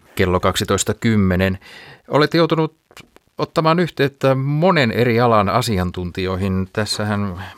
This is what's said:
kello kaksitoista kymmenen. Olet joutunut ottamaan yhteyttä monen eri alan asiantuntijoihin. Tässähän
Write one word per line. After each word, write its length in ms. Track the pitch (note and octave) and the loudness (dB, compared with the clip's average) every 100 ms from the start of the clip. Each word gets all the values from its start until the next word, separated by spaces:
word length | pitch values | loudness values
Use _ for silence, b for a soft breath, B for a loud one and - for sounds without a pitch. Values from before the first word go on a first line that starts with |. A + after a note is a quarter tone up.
| _ | _
kello 260 | - F#2 F2+ | -2 0 0
kaksitoista 540 | G2 - G#2 G2 - | 0 -2 -2 -2 -2
kymmenen. 640 | - A#2 G#2+ F#2+ F2+ F#2+ F#2 B B B B B | -2 0 2 2 2 0 -2 B B B B B
Olet 260 | C3+ D3+ | 0 2
joutunut 400 | D#3+ D#3+ D#3+ D#3 - _ - - _ _ - | 2 2 0 -2 -6 _ -20 -20 _ _ -10
ottamaan 400 | C#3+ - D#3+ E3 | -6 -2 0 2
yhteyttä 560 | E3+ - C3+ - C3+ | 0 -2 -2 0 0
monen 560 | C3 C3+ D3+ F3+ E3+ B2 | 0 0 0 2 4 2
eri 300 | G#2+ A#2+ A#2 | 2 2 2
alan 280 | B2 A2 G2 | 4 4 2
asiantuntijoihin. 1200 | A2 A#2+ F#2+ F2+ F#2 F2 F2 F#2 F#2 G2 F#2+ F#2 | 0 0 -2 -2 -4 -8 -4 -4 -2 -2 -2 -2
Tässähän 640 | - G#2 - G#2 G#2 G2+ F2+ F#2+ | -4 -4 -4 -4 -4 -4 -8 -14